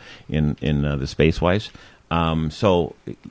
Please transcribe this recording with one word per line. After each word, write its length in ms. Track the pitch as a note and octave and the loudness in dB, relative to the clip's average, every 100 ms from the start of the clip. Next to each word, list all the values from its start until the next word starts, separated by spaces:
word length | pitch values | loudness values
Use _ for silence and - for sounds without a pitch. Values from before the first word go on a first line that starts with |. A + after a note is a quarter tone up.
| - - - | -20 -20 -4
in, 300 | D#2 D2 C#2+ | 0 0 0
in, 240 | D2 D2 | 0 0
uh, 120 | D2 C#2+ | 0 -2
the 100 | C#2 | -4
space-wise. 640 | - D#2 - F2 G2+ - - - - - | 2 2 2 0 0 -4 -14 -20 -18 -4
Um, 400 | E2 E2 D#2+ D#2 | -2 0 0 -2
so 440 | - G#2 F2+ D#2 - - - - | 0 2 2 0 -6 -16 -16 -12